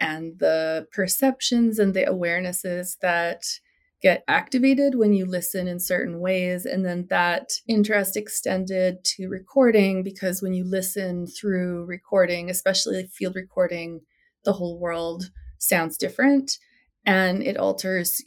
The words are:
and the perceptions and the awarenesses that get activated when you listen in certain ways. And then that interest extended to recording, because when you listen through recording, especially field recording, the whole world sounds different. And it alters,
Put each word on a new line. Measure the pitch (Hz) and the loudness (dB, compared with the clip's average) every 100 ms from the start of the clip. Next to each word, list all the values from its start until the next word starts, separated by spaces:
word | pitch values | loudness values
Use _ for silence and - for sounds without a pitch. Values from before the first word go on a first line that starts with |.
and | 160 160 165 170 | -4 -4 -8 0
the | 165 160 160 160 156 | 2 2 0 -2 -4
perceptions | - 185 - 269 254 - 240 233 220 | -4 -2 2 2 0 0 4 4 4
and | 196 | 2
the | 190 | 2
awarenesses | - 185 170 175 180 180 185 180 180 - | 0 0 0 -2 -2 -6 -6 -6 -6 -4
that | 180 170 170 170 - - _ _ _ _ | 0 0 0 -4 -8 -10 _ _ _ _
get | 190 175 - | 2 2 2
activated | 160 - 254 269 269 285 | 0 0 2 4 4 4
when | 254 214 | 4 4
you | 196 185 | 4 2
listen | 180 175 190 180 | -4 -4 -4 -4
in | 175 | -4
certain | - 180 180 170 | -2 -2 -2 -4
ways. | 185 185 180 180 | -2 0 0 -4
And | 185 190 185 | -4 -2 -2
then | 175 180 | -4 -2
that | 185 175 170 - - - | 0 2 0 -4 -8 0
interest | 220 208 208 196 214 | 2 4 2 0 -4
extended | 208 - - 190 190 190 185 180 - - | -6 -6 -2 -2 -2 0 0 0 -4 -6
to | 185 | -6
recording, | 190 - 277 247 214 196 190 | -10 -2 4 6 6 6 2
because | 185 190 190 185 | -2 -4 -4 -2
when | 196 | -2
you | 185 | -2
listen | 180 190 185 208 185 175 175 | -2 -2 -2 -4 -4 -4 -6
through | - 208 185 180 175 | -6 -2 0 0 -4
recording, | 170 180 - 196 175 175 175 | -8 -12 0 2 4 2 -4
especially | 180 190 185 - 190 185 | -2 0 0 0 -2 -6
field | - 190 185 | -6 -6 -6
recording, | 185 - 175 175 165 165 - _ _ _ | -6 -2 0 -2 -8 -12 -18 _ _ _
the | - | -2
whole | 202 175 170 | 0 -2 -4
world | 175 170 170 170 185 - - - | -4 -4 -4 -6 -10 -12 -20 -6
sounds | - 180 165 - | -2 0 0 -4
different. | 185 - 269 285 277 - _ _ _ _ 202 | -6 0 2 4 0 -6 _ _ _ _ 2
And | 190 185 185 | 2 2 0
it | - 208 | -2 0
alters, | 190 190 190 185 175 - | 0 0 -2 -2 -2 -4